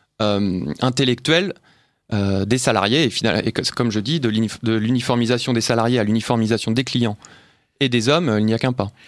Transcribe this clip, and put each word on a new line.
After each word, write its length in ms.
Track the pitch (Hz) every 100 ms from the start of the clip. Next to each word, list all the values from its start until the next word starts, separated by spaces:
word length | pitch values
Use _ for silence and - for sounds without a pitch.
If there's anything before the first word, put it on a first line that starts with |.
| _ -
euh, 420 | 107 101 101 90 73 -
intellectuelle, 720 | 127 127 127 120 147 165 196 - _ _ _ _ -
euh, 320 | 107 98 98 104
des 120 | 127
salariés, 460 | 131 107 101 143
et 60 | 131
final-, 360 | - 110 101 110
et 60 |
que, 100 | - -
comme 180 | - 120
je 100 | 107
dis, 200 | 110 160
de 80 | 117
l'unif-, 300 | 107 107 -
de 100 | 113
l'uniformisation 800 | 110 110 127 131 120 117 120 135
des 80 | 117
salariés 380 | 110 117 117 123
à 60 |
l'uniformisation 680 | 104 113 - 117 110 113 113
des 120 | 117
clients 340 | 127 123 117 104 - - _ _ _ -
et 80 | 131
des 200 | 120 117
hommes, 200 | 160 151
euh, 120 | 104
il 60 | 107
n'y 80 |
a 40 | 113
qu'un 140 | 131
pas. 180 | 127 101 _